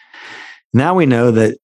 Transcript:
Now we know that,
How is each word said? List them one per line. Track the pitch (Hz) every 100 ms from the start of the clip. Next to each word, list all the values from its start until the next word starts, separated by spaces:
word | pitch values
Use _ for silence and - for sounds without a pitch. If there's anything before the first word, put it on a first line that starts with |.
| _ - - - - - -
Now | - 156
we | 185 143
know | 120 123
that, | 113 110 -